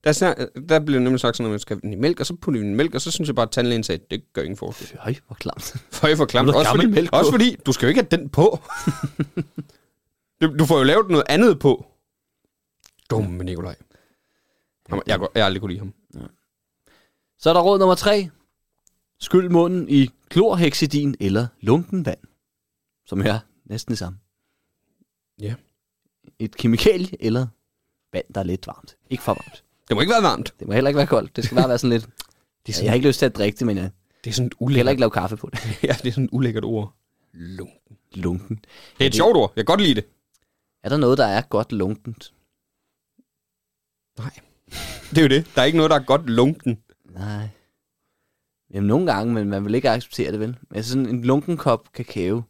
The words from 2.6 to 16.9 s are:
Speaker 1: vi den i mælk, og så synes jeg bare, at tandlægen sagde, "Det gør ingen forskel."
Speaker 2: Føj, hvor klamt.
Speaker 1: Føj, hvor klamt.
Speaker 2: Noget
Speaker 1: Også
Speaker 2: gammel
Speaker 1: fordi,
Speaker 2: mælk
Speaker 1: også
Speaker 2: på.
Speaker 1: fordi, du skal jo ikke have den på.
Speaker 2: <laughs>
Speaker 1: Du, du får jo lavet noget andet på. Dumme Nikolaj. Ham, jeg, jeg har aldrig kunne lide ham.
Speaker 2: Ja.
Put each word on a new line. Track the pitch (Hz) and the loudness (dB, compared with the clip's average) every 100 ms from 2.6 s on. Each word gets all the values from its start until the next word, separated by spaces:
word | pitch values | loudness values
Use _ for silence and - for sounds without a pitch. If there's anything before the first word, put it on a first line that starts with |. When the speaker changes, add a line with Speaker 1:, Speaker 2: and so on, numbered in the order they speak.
Speaker 1:
vi | 101 | -2
den | |
i | 101 | -2
mælk, | 160 | -2
og | 127 | -2
så | 160 | -6
synes | - 151 | -6 -4
jeg | |
bare, | 123 113 | -2 -2
at | |
tandlægen | - 123 117 | 0 0 -2
sagde, | 110 82 _ | -2 -6 _
"Det | 104 _ | -12 _
gør | - | -8
ingen | 80 101 | -8 -8
forskel." | - - - - | -10 -12 -18 -12
Speaker 2:
Føj, | 107 - _ | -8 -8 _
hvor | |
klamt. | - - - - - - | -14 -12 -10 -12 -14 -14
Speaker 1:
Føj, | - 156 | -4 0
hvor | 156 | 2
klamt. | 185 123 127 | 2 2 4
Speaker 2:
Noget | 143 | 4
Speaker 1:
Også | 151 | 4
Speaker 2:
gammel | 139 120 | 4 4
Speaker 1:
fordi, | |
Speaker 2:
mælk | 101 170 | 2 2
Speaker 1:
også | - 143 | 2 4
Speaker 2:
på. | |
Speaker 1:
fordi, | 247 240 196 - | 4 2 0 -4
du | |
skal | 127 120 | 0 2
jo | |
ikke | 208 226 | 2 2
have | - | -2
den | 143 | -2
på. | - 185 - - - - - 147 - 143 | 2 2 2 -10 -8 -8 -6 -10 -8 -8
Speaker 2:
<laughs> | - - - 147 _ _ _ _ _ _ _ | -8 -10 -12 -18 _ _ _ _ _ _ _
Speaker 1:
Du, | 160 147 | -2 2
du | 151 | 2
får | 156 | 4
jo | |
lavet | 135 180 196 | 4 4 4
noget | 160 - | 0 2
andet | 151 233 156 | 4 4 4
på. | 143 123 - _ _ _ _ _ _ _ _ _ _ _ _ | 2 0 -4 _ _ _ _ _ _ _ _ _ _ _ _
Dumme | 113 101 90 | -4 -4 -6
Nikolaj. | 90 87 90 - _ _ _ _ _ _ _ _ _ _ _ | -8 -8 -10 -14 _ _ _ _ _ _ _ _ _ _ _
Ham, | 101 - | -8 -2
jeg, | 98 - | -2 -2
jeg | - | 0
har | 98 | 0
aldrig | 95 | -2
kunne | 101 | -6
lide | 90 | -8
ham. | 101 - _ | -10 -16 _
Speaker 2:
Ja. | - 62 _ _ _ _ _ _ | -20 -20 _ _ _ _ _ _